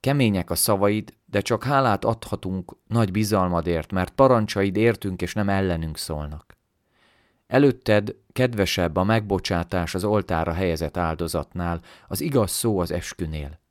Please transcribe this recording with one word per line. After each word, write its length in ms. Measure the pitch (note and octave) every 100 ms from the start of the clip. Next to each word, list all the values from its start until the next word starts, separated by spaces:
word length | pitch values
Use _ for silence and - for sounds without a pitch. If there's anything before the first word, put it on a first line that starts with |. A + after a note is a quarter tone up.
Kemények 500 | - C#3+ A#2+ G2 E2+
a 40 |
szavaid, 600 | E2+ - G2+ G2+ G#2+ - -
de 160 | _ G#2
csak 240 | - A2
hálát 400 | B2+ C#3 C3 G2
adhatunk 720 | A#2 A2+ - G2+ F#2+ F#2 F2+ - _
nagy 240 | A2+ A2+
bizalmadért, 800 | F#2 G#2+ G2+ F2+ F2 E2+ E2 D#2
mert 180 | F#2+ F2+
parancsaid 680 | - C3+ B2 G#2+ G#2 G2+ F#2+
értünk 460 | A#2 A2 G2+ F#2
és 120 | F2
nem 140 | - G2+
ellenünk 480 | G2 F#2+ E2+ D#2+ D#2
szólnak. 640 | - D2+ D2 D2 - - _ _ _ _ _ _ _ _ _
Előtted 680 | B2 C#3+ B2 - G#2 G#2 - _
kedvesebb 640 | - B2+ A2+ F#2+ - E2+ E2
a 80 |
megbocsátás 920 | F#2+ A2+ G#2+ F#2+ - F2+ E2 F#2 E2+
az 100 | F#2
oltárra 480 | G2+ G#2 F#2 E2+ E2
helyezett 440 | E2+ F#2+ D#2+ D#2 F2+
áldozatnál, 840 | E2 D#2+ E2+ E2+ E2 F2+ F2 E2+ - - -
az 120 | -
igaz 300 | D#3+ C3+ G2
szó 280 | - A#2 G2+
az 120 | E2+
eskünél. 720 | E2+ - - E2 D#2 C#2+ D#2+ _